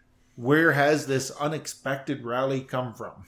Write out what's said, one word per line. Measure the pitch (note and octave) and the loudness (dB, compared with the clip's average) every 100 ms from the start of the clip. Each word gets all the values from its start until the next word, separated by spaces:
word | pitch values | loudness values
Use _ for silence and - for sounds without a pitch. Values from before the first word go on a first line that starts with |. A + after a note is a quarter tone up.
| _ _ _ - | _ _ _ -6
where | A#2+ D#3 E3 | 2 4 6
has | C#3 C#3+ D3+ C3+ | 4 4 4 2
this | C3 - | -2 -2
unexpected | - D3 D3+ - - C3+ C3+ - B2 | -4 -4 -4 -10 -8 -6 -6 -6 -6
rally | A#2 B2 C3+ C3+ | -2 -2 0 -2
come | C3 C3 B2 | -2 -6 -6
from. | G#2+ G2+ - | -8 -14 -14